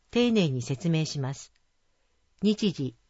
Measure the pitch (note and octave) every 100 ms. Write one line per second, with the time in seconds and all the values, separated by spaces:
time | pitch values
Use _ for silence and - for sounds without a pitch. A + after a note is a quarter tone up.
0 | _ A#3 A#3+ A3 D#3+ B2+ A#2+ C3 E3+ D#3+
1 | D3+ D3 C3 C#3 - _ _ _ _ _
2 | _ _ _ _ G3+ G#3+ G#3 D3 B2+ -
3 | _